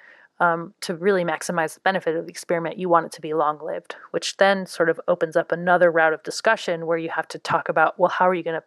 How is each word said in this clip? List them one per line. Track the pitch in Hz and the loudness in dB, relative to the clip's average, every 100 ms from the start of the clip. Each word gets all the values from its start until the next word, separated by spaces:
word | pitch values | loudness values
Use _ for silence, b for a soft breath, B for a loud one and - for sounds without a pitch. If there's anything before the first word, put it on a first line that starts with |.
| B B B _ | B B B _
um, | 175 170 165 - | 0 2 -4 -10
to | - 170 | -8 -2
really | 180 196 | 0 2
maximize | 170 156 - 175 160 - | 0 -4 -4 -2 -2 -2
the | |
benefit | - 190 170 160 | -2 0 -2 -2
of | 165 | -6
the | |
experiment, | 175 - 170 165 - | -12 -4 -4 -4 -4
you | 180 | 2
want | 170 160 | 2 2
it | |
to | - | -8
be | 165 156 | -6 -2
long-lived, | 147 151 156 170 - - - | 0 -2 -6 -10 -10 -18 -8
which | - - - | -6 -6 2
then | 196 196 185 | 2 2 -2
sort | - 165 | -2 0
of | 165 - | 0 -2
opens | 180 165 160 | -2 0 0
up | 165 | -2
another | 170 175 175 175 | -2 2 4 6
route | 165 160 | 6 4
of | 156 | 2
discussion | - - - 226 - 165 165 | -4 -2 0 0 0 -4 -2
where | 165 | -4
you | 165 | -2
have | 160 160 | -6 -8
to | 160 | -10
talk | - 170 - | -2 -2 0
about, | 165 156 - | 2 2 4
well, | 175 | 0
how | - 185 | 4 2
are | |
you | 185 | 2
gonna | 165 160 | -2 -6